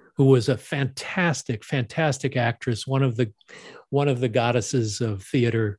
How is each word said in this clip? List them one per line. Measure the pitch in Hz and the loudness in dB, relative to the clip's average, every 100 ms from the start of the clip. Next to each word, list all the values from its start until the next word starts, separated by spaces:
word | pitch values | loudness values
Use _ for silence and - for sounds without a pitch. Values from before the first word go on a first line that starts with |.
| _ - | _ 2
who | |
was | 135 131 110 | 6 6 4
a | 113 | -2
fantastic, | - 147 135 - - - 175 - - 113 | -2 -4 -4 -6 -6 -2 0 0 -4 -8
fantastic | - 139 117 - 156 131 135 127 | -4 -4 -4 0 0 0 -4 -2
actress, | 120 - - 110 - | -2 -2 -4 -6 -2
one | 135 | 0
of | 135 113 | 0 0
the, | 113 - - - - - - | -2 -4 -20 -20 -20 -20 -4
one | 139 143 | 0 0
of | 123 | 0
the | 123 | 0
goddesses | 120 117 120 104 135 110 101 | 2 2 2 0 0 0 -2
of | 113 98 | -4 -4
theater, | - 135 120 113 107 | -2 0 2 2 -2